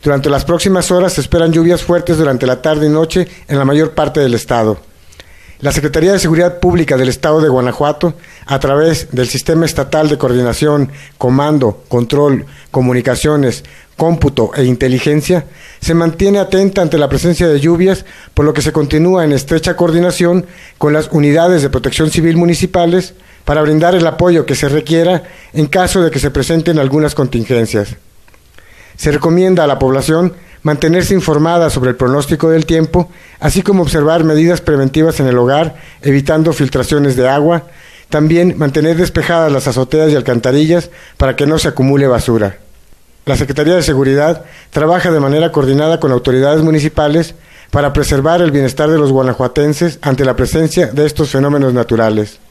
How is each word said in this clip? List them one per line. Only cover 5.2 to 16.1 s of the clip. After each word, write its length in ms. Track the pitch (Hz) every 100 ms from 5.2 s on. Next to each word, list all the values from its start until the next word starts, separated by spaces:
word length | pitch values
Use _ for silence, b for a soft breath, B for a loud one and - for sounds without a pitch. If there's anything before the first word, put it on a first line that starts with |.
| B B B B
La 120 | 139
Secretaría 400 | 147 147 156 175
de 60 | 196
Seguridad 400 | 165 160 175 175
Pública 400 | 180 175 147 131
del 120 | 127
Estado 320 | 120 160 156
de 80 | 156
Guanajuato, 640 | 127 123 117 147 147 175 - B B B
a 100 | 139
través 520 | 143 143 160 160 -
del 160 | 123 123
Sistema 400 | 131 - 165 160
Estatal 420 | - 135 156 156
de 80 | 147
Coordinación, 720 | 131 123 123 113 151 147 139 B B B
Comando, 640 | 127 131 147 151 123 - -
Control, 600 | 123 120 143 147 139 - B B
Comunicaciones, 920 | 139 127 123 123 123 151 151 131 110 B B B -
Cómputo 540 | 165 165 147 143 135 -
e 80 |
Inteligencia, 840 | 127 123 131 127 156 151 147 180 139 B B B
se 140 | -
mantiene 460 | 165 170